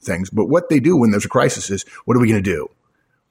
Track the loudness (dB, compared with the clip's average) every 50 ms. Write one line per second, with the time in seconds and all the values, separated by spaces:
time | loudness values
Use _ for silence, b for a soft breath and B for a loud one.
0 | -8 -6 -6 -6 -6 -4 -2 -2 0 0 0 0 0 0 0 2 2 2 2 4
1 | 4 2 2 0 -2 -2 0 0 0 0 -2 -4 -8 -8 -8 -8 B B B B
2 | B 0 0 2 2 2 2 2 0 -2 -4 -4 -8 -12 _ _ _ _ _ _
3 | _ _ _ _ _ _